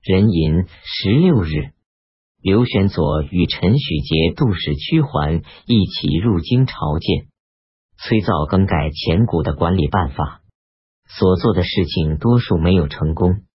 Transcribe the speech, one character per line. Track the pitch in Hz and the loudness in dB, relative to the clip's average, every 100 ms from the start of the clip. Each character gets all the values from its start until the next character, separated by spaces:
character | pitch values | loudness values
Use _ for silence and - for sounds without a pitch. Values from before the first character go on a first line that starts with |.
壬 | - 95 107 | 0 2 4
寅 | 85 78 80 90 - - | 2 2 0 -2 -8 -14
十 | - 95 | -6 0
六 | 123 185 139 | 4 4 2
日， | 80 76 71 _ _ _ _ _ _ _ | 0 -4 -6 _ _ _ _ _ _ _
刘 | 92 101 | 0 2
玄 | 123 104 98 | 2 2 0
佐 | - 76 78 | 0 0 -2
与 | 73 87 85 | -2 -2 -2
陈 | - 90 135 | 0 2 2
许 | - 78 | 0 -6
杰、 | 71 80 82 | -2 0 0
杜 | - 135 | 0 -2
氏 | 90 98 73 | -2 -4 -6
屈 | - 165 | -2 -2
环 | 139 - 76 82 - - - | 0 -2 -2 -4 -6 -20 0
一 | 113 95 | 0 0
起 | - 95 82 | -4 -4 0
入 | 113 90 | 0 -2
京 | 78 123 131 | 0 0 0
朝 | - 73 78 | -2 -4 -4
见。 | - 90 - _ _ _ _ _ _ _ | -2 -4 -4 _ _ _ _ _ _ _
崔 | - 110 | -2 0
造 | 92 85 76 | 0 -2 0
更 | 95 92 | 2 2
改 | 90 78 | 0 -2
前 | 78 - 87 113 | -4 -2 0 2
古 | 85 | 0
的 | 78 | -2
管 | 78 85 92 | -2 0 0
理 | 71 | 0
办 | 98 73 | 0 -2
法， | 67 78 - _ _ _ _ _ _ _ | -4 -8 -8 _ _ _ _ _ _ _
所 | - 95 90 | 0 2 2
做 | 110 | 2
的 | 90 | 0
事 | 90 - 90 | -2 -2 -2
情 | - 78 78 | 0 -2 0
多 | 117 120 | 2 2
数 | - 87 | 2 0
没 | 82 92 | 2 2
有 | 76 | 0
成 | - 78 | -2 -4
功。 | 80 90 101 - | 0 0 0 -4